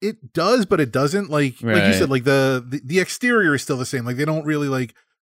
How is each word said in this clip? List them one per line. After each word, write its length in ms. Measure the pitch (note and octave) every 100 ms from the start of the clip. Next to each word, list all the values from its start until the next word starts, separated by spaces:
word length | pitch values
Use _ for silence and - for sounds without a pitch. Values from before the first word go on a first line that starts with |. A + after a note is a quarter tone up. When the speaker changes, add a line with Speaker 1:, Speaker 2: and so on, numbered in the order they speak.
Speaker 1:
it 320 | G3+ A3 C3
does, 340 | D#3+ F3+ B3 F#3
but 140 | F3+
it 100 | B2+
doesn't. 400 | C3 C#3+ G3 F#3+
Like, 320 | D3+ C#3 -
like 0 |
you 60 | A#2
Speaker 2:
Right. 260 | G#2+ G2+
Speaker 1:
said, 160 | F#2+ D3+
like, 140 | C3
the, 400 | B2+ C#3 C3+ B2+ B2
the, 140 | C#3+
the 140 | B2+ F#3
exterior 560 | F3 - B3 A#3 F3
is 80 | C#3
still 140 | - C3
the 100 | B2+
same. 180 | C3+
Like, 120 | A#2+ B2
they 80 |
don't 200 | D3+ D#3
really, 220 | D3+ D3 C#3+
like, 300 | C3 B2 _ _ _ _